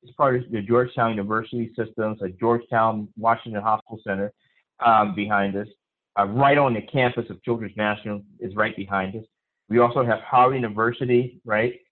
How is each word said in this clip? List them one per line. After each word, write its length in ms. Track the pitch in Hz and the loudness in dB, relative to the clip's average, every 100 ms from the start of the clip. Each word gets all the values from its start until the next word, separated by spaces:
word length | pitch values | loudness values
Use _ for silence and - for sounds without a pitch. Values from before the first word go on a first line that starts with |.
It's 100 | - | -20
part 240 | - 139 127 | 0 2 2
of 140 | 123 | -2
the 80 | 110 | -8
Georgetown 520 | 98 117 123 - 113 | 2 2 2 0 -2
University 600 | 110 101 110 113 120 113 | -2 -2 -4 -4 -6 -8
system, 420 | - 110 - 107 110 | -6 -8 -4 -6 -4
so 80 | 98 90 | -10 -4
Georgetown 720 | 113 120 117 120 113 110 104 - | 0 0 0 0 0 0 -8 -4
Washington 460 | 110 113 - 107 | 0 0 -2 -6
Hospital 360 | 107 110 - 113 107 | -2 -4 -4 -16 -8
Center, 260 | 98 101 _ _ _ _ _ | -4 -6 _ _ _ _ _
um, 300 | 120 110 104 | 4 4 4
behind 420 | 95 101 104 98 98 | -2 -2 0 0 -4
us. 100 | 104 _ _ _ _ - | -8 _ _ _ _ -2
Uh, 80 | 98 | -2
right 320 | 113 139 143 | 2 4 4
on 160 | 135 | 2
the 80 | 113 | 0
campus 420 | 104 143 123 120 120 | -4 0 0 -2 -8
of 120 | 92 | -10
Children's 340 | - 120 107 92 | -6 -6 -6 -4
National 460 | 107 104 110 104 101 _ | -2 -2 -6 -10 -12 _
is 160 | 90 | -12
right 220 | 101 107 - | -2 -2 -2
behind 400 | 95 98 95 110 | -4 -4 -4 -8
us. 80 | 113 _ _ _ _ | -14 _ _ _ _
We 80 | 113 | 4
also 260 | 120 131 | 4 4
have 160 | 120 107 | 0 0
Howard 340 | - 127 127 | 2 4 4
University, 840 | 135 117 104 113 120 127 123 127 - | 4 -4 0 -2 0 2 2 2 -8
right? 300 | 117 107 120 - _ | -4 0 0 -4 _